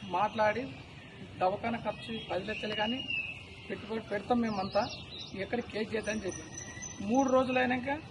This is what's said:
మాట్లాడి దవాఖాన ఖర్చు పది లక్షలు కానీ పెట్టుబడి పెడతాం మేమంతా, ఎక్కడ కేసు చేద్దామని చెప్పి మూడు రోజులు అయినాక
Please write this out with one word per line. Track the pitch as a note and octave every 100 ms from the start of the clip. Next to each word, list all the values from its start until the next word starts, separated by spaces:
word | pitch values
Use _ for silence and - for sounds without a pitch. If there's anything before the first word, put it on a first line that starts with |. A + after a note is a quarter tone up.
| G3
మాట్లాడి | F3+ G#3 A3 G#3+ G#3 C4+ - - - - - - -
దవాఖాన | F#3 G#3 A#3 A#3
ఖర్చు | - - A#3+ A3+ -
పది | F3 G3
లక్షలు | G#3+ G#3+ G#3+
కానీ | G#3+ B3+ - - C6+ - - - -
పెట్టుబడి | F#3+ - A3 -
పెడతాం | G3+ G3+ B3
మేమంతా, | A3+ G3+ F#3 G3+ A#3+ - - - - F#3+
ఎక్కడ | F#3+ A#3+
కేసు | A#3+ G3+ A3 G#3+
చేద్దామని | G3 G#3+ F#3+
చెప్పి | - - - - - - -
మూడు | G3+ B3 C4
రోజులు | B3+ B3+ B3+
అయినాక | B3+ B3+ B3 D4 -